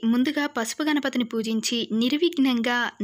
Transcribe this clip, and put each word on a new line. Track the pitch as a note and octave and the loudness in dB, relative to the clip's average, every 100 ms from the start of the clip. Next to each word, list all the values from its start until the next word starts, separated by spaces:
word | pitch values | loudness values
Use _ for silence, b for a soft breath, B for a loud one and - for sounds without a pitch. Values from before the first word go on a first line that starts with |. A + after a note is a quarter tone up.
ముందుగా | A3+ A#3+ C4 D4+ C#4+ | 2 2 2 0 -2
పసుపు | C4+ A3+ - | -2 -4 -2
గణపతిని | D#4 D4 C4+ B3+ | 0 0 0 -2
పూజించి | A#3 A3+ A3 A3 G#3 A#3+ - | -2 -2 -2 -2 0 -2 -2
నిర్విఘ్నంగా | A3 A#3+ D4 F4 E4 C4+ A#3+ A#3 A#3+ A#3 - | 0 0 2 2 2 2 2 0 0 -2 -2